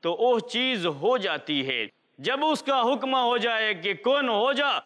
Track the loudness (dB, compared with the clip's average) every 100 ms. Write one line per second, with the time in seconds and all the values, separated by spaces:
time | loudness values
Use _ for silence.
0 | -4 0 2 2 0 -2 -2 0 -2 -2
1 | 0 0 0 -4 -2 -2 -2 -4 -6 _
2 | _ -8 -4 0 0 0 0 2 2 0
3 | 0 0 2 2 0 0 0 -2 -4 -2
4 | 0 2 2 2 2 2 0 -2